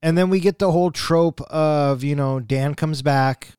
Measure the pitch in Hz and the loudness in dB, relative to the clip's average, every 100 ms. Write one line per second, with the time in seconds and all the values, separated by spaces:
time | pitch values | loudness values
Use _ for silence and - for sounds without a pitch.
0 | 160 170 185 190 185 - 190 170 180 - | 0 2 2 2 0 0 0 2 0 -2
1 | - 165 170 - 123 156 156 151 143 131 | 0 2 2 -2 -6 -2 0 2 0 0
2 | 139 143 135 135 113 135 139 143 156 147 | -2 -2 -2 -4 -2 -2 -2 -2 -4 -2
3 | 143 139 135 131 - | 0 2 2 -2 -10